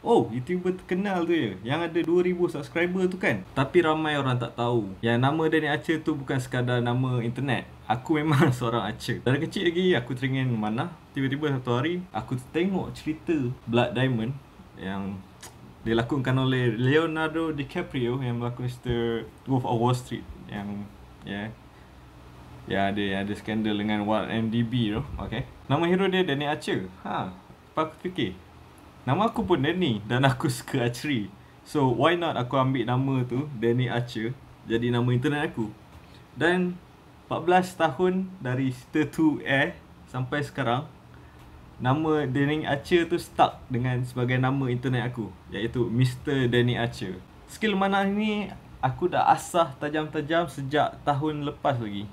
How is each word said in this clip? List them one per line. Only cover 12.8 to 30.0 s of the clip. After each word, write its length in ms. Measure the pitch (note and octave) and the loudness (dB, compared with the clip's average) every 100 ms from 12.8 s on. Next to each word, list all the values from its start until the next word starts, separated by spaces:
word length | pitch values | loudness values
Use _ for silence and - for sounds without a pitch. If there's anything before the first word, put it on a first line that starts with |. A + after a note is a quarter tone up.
| A#2+ | -4
cerita 400 | B2 - D#3 - D#3+ B2 C3 - | -6 -6 -6 -2 0 0 -4 0
Blood 320 | A#2 A#2+ A#2+ | 2 2 2
Diamond 400 | C3 A#2 A2+ C#3 - - - - | 0 0 -2 -6 -14 -20 -20 -12
yang 400 | F#2 G2 G2 G2 - - - - - - | -8 -6 -6 -8 -14 -20 -20 -20 -20 -8
dilakonkan 640 | A2+ A2+ A#2+ C#3+ B2+ C3 C3 | 0 2 2 -2 2 2 2
oleh 320 | B2+ B2 A2 | 2 2 2
Leonardo 720 | B2+ D3+ E3 D#3 D#3 D#3+ D#3+ | 4 4 2 -2 -2 -2 -2
DiCaprio 720 | C#3+ C3 F3+ D3+ C3+ A#2 C3+ | -4 -6 -6 -4 -2 -2 0
yang 160 | B2+ A#2+ | -2 -2
melakon 320 | A#2+ B2 B2 | -4 -4 -6
cerita 560 | B2 B2+ A#2 A#2 A#2 A2 - - | -6 -2 0 0 -2 -6 -14 -2
Wolf 160 | C3+ - | 0 2
of 160 | A#2 | 2
Wall 160 | A#2+ B2 | 2 2
Street 260 | - A#2 - - - | -4 -10 -10 -16 -12
yang, 400 | G#2 G2+ G2+ G2+ - - - - | -10 -8 -8 -10 -16 -20 -16 -10
ya, 240 | G2+ A2 A#2+ - - - - - - - - - - - | -8 -8 -12 -20 -20 -20 -20 -20 -20 -20 -20 -20 -18 -4
ya, 240 | F#2+ G2 | 0 2
ada, 320 | G2+ G2+ F#2+ G2 | 0 -2 -2 -4
ada 80 | |
skandal 480 | G2+ - A2 A2 G#2 | -6 -4 -2 0 0
dengan 240 | G#2 G#2+ G#2 | 0 0 0
one 240 | G#2+ C#2 | 0 0
M 160 | A2 A2+ | -2 0
D 80 | A#2 | 0
B 320 | A#2 B2 G#2+ | 0 0 0
tu. 80 | A2 C#3+ - | -2 -4 -8
Okey. 320 | F#2 A2+ - - | -6 -6 -8 -14
Nama 200 | - C#3+ E3+ | -2 0 2
hero 240 | F#3 F#3+ | 2 2
dia 160 | F#3 F3+ | 2 2
Danny 160 | C#3 | 0
Archer. 480 | C#3+ D3+ - C#3 - - - | 0 -2 -2 -4 -4 -12 -8
Ha, 240 | F3 F#2 | -6 -6
lepas 560 | - - - - - D#3+ | -10 -20 -20 -8 -4 -4
aku 80 | - | -4
fikir, 320 | F#3 F3+ G#2 F2 - - - - - - - | -8 -2 -4 -4 -18 -20 -20 -20 -20 -10 -2
nama 240 | D3+ A3+ | 0 0
aku 160 | A#3 F#3 | 0 0
pun 160 | E3 | 2
Danny 400 | C#3 F3 E3 G#2 | 2 2 0 0